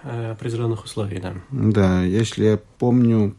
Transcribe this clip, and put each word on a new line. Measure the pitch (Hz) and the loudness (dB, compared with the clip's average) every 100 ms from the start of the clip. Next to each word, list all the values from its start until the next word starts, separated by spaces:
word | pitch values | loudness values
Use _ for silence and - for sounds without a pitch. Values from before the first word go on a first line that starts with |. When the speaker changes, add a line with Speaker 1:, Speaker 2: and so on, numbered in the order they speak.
Speaker 1:
э, | 143 120 113 | -10 -8 -8
определённых | 110 120 113 117 110 | -8 -6 -4 -4 -4
условий, | - - 104 87 | -6 -8 -6 -6
да. | 92 95 - | -8 -12 -10
Speaker 2:
Да, | 135 107 104 95 90 | -2 2 4 4 2
если | 90 101 113 - | 2 0 -2 0
я | 107 104 - _ | 0 0 -4 _
помню | 123 123 120 113 101 | 0 4 4 4 0